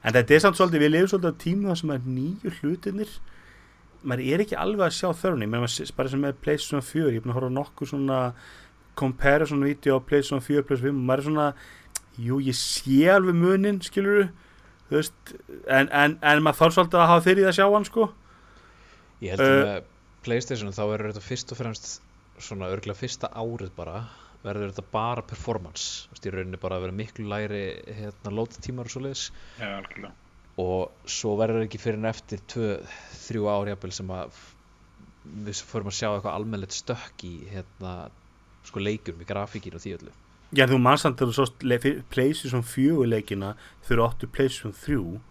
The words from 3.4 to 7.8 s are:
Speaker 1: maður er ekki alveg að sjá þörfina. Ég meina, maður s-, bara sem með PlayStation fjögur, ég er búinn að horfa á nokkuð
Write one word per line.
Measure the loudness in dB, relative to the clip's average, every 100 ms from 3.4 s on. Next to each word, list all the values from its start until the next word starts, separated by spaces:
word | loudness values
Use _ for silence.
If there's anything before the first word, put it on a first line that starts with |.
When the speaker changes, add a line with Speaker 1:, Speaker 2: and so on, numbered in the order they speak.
| -20 -20 -20 _ _ _
Speaker 1:
maður | -6 -4 0
er | 0
ekki | 0 -2
alveg | -2 0 0
að | 0
sjá | -4
þörfina. | -2 -2 0
Ég | 0
meina, | -2
maður | -2
s-, | -4 -8 -4
bara | -4
sem | 0
með | -2 -2
PlayStation | -2 -2 0 -4
fjögur, | -2 0 0
ég | 0
er | -2
búinn |
að | -4
horfa | -2
á | -4
nokkuð | -6 -8